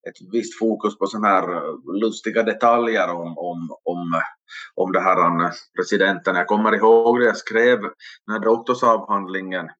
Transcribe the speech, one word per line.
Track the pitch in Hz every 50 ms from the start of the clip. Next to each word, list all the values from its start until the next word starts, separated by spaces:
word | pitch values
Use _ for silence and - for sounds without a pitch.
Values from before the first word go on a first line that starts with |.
| _ -
ett | - - 90 90
visst | 101 117 104 - - -
fokus | 113 113 107 107 - 104 104 _
på | 98
sån | 98 - 107 107
här, | 104 98 92 92 90 87
eh, | 82 73 78 76 - 69 73 90 101
lustiga | 113 110 104 - - 117 107 113
detaljer | 113 110 104 - 120 117 117 120 117 117 110 104 92 87
om, | 87 87 85 85 82 80
om, | 87 87 87 85 82 78 - - _
om, | 82 87 87 87 85 85 82 - - _ _ _ _ - - - - _
om | - 95 95
det | 92 92
här, | 92 92 92 90 87 87 85 85 85
eh, | 87 82 - - _ _
presidenten. | - 90 - 104 98 95 98 95 85 - 95 92
Jag | 90 87
kommer | - 104 104 110 - -
ihåg | 101 107 110 117 117 113 117 120 123
det | 120
jag | 113 101
skrev, | - - - 110 113 117 123 123 107 101 - - _ - - - _ _
den | -
här | 107 107
doktorsavhandlingen | 101 113 113 113 117 123 123 123 127 117 113 104 95 - 104 98 95 90 95 95 95 95 92 90 85 82 -